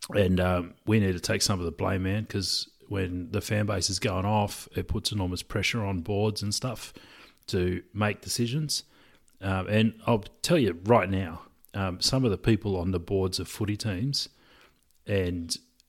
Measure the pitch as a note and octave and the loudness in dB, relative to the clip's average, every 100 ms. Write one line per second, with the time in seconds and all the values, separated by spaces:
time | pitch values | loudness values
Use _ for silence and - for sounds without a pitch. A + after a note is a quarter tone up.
0 | - G#2 F#2 F#2 F2+ F2+ F2 - - A2 | -4 2 4 4 2 2 -2 -10 0 2
1 | G2 F2+ - G2 - F#2+ E2+ E2 F#2+ F#2+ | 4 0 -2 -2 0 0 -2 -2 -2 0
2 | F#2 G#2 A2 G#2 F#2+ - - _ - G2 | 0 -2 -2 -4 -2 -4 -6 _ -8 -4
3 | F#2 F2+ F2 G2+ - G#2+ G#2 F#2+ F2 F#2 | -2 -4 -4 -4 -2 0 0 0 -2 -2
4 | A2+ F#2 G2 G#2+ G#2 - - - F#2+ A2 | 0 0 2 2 0 -2 -8 -6 -4 -2
5 | - G#2 F2+ F2+ - A2 F#2 A#2+ G2+ F#2+ | -2 -2 -2 -4 -6 -2 -2 -2 -2 -2
6 | E2 G2+ G#2+ G#2 G#2 G2+ - - - - | -2 0 0 0 -4 -4 -4 -8 -12 -18
7 | - - - _ - G2+ F2+ F2+ - G#2 | -20 -20 -20 _ -4 0 0 -2 -6 -2
8 | G#2+ G2+ - - A#2+ C#3+ D3+ - - _ | -2 -2 -6 -2 -2 -2 -2 -4 -6 _
9 | - - _ - G2 F#2+ F#2 G#2+ A2 - | -20 -20 _ -8 -2 -2 2 4 4 2
10 | - A#2 - - - E3+ G#2+ E2+ F#2+ A#2 | 0 0 0 -8 2 4 4 2 6 6
11 | F#2 F#2+ F2+ D#2 - _ _ G2+ F#2+ F2+ | 6 0 -2 -8 -16 _ _ -4 -2 0
12 | - C3+ B2+ F#2 - G#2+ G#2+ F#2+ F2+ F2+ | 0 2 2 2 4 2 2 -2 0 -2
13 | E2+ G2 F#2 F#2 F2 - G#2 G#2+ A2 F2+ | 0 0 0 -2 -6 -4 -4 -2 -2 -2
14 | C3 C#3 - _ _ - - _ _ _ | -2 -2 -4 _ _ -20 -20 _ _ _
15 | - G2+ F2+ F2+ E2+ - _ _ | -2 0 0 -2 -4 -8 _ _